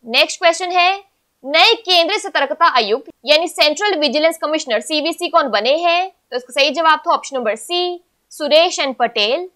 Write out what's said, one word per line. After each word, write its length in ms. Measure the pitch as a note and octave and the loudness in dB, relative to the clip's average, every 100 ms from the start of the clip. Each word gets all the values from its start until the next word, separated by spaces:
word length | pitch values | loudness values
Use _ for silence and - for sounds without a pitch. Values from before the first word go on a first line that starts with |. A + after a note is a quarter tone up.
नेक्स्ट 340 | A#3 B3+ D#4+ - | -2 0 0 2
क्वेश्चन 320 | F4 E4+ F#4 | 0 0 -2
है, 320 | F4+ F4+ G4 _ _ _ _ | 0 0 0 _ _ _ _
नए 300 | B3+ D#4 G#4 A4+ | -2 2 4 2
केंद्रीय 420 | - F4 E4 G#4 | 2 2 2 -2
सतर्कता 480 | C#4+ D4 C#4 D4+ E4 | -4 -2 -2 2 2
आयुक्त 420 | B3+ G#3+ A#3+ D4+ _ B3+ | 2 0 -4 -6 _ 0
यानी 220 | D4+ E4+ | 2 2
सेंट्रल 460 | - D4+ D4 G#4 F#4 | 0 0 2 -2 0
विजिलेंस 400 | D4 C#4+ D#4+ D#4+ | 0 2 0 0
कमिश्नर 420 | D4+ D#4 C#4 A3 | -4 -4 -2 -4
सीवीसी 480 | - D4+ D4+ D#4+ E4+ | -2 -4 -4 -6 0
कौन 200 | E4 C#4+ | 0 0
बने 280 | G#3 A3+ D4+ | 0 0 0
हैं? 320 | F4 E4+ F#4+ _ _ | 2 0 -4 _ _
तो 60 | B3+ | -10
इसका 160 | B3+ | -8
सही 180 | D4 C#4 | -2 -2
जवाब 320 | C#4 D#4+ D#4 E4+ | 0 0 0 0
था 60 | |
ऑप्शन 240 | C#4+ - C4+ | -2 -2 -6
नंबर 200 | A3 A3 | -4 -6
सी, 440 | - F4 F4+ F4 _ _ _ | -4 -4 -4 -6 _ _ _
सुरेश 460 | - G3+ D4+ F4 F4 | -10 4 4 4 0
एन 140 | C#4 | -6
पटेल। 560 | B3+ A#3 A#3 G#3 D4 F#4 | -2 -2 0 -2 -2 -6